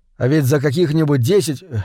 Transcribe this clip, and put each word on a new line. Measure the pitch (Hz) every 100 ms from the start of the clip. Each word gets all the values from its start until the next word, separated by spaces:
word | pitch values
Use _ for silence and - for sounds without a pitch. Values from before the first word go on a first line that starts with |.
| _ -
а | 123
ведь | 156
за | 131 147
каких-нибудь | 143 135 170 156 151 143
десять, | 120 202 165 135 - 117